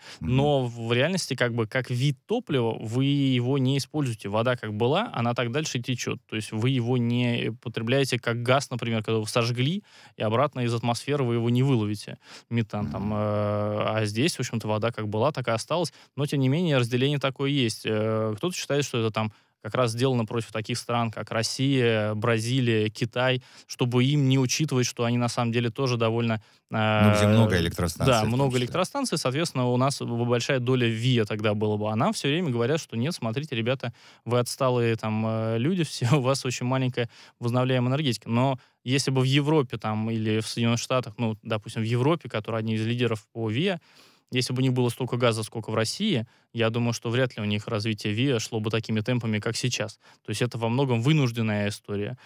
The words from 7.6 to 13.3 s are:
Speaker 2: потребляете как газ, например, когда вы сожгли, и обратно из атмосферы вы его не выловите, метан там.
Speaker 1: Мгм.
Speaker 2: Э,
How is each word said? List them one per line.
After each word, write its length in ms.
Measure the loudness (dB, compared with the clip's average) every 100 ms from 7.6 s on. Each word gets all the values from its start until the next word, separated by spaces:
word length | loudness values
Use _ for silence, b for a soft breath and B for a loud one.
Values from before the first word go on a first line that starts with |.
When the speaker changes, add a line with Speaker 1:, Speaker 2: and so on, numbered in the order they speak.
Speaker 2:
потребляете 560 | -8 -6 0 0 0 -2
как 240 | -2 -2
газ, 280 | 2 2 0
например, 320 | -6 -2 -2
когда 140 | 0 -2
вы 60 | 0
сожгли, 560 | 0 0 0 0 -2 B B B -4
и 60 |
обратно 380 | -2 2 0 0
из 120 | -2
атмосферы 500 | 0 -2 -2 -2 -2
вы 100 | 0
его 160 | 0 2
не 120 | 2
выловите, 560 | 2 2 0 -4 -10 -16 B B B
метан 400 | -4 -2 -4 -4
там. 120 | -4 -4
Speaker 1:
Мгм. 60 |
Speaker 2:
Э, 40 | -2 0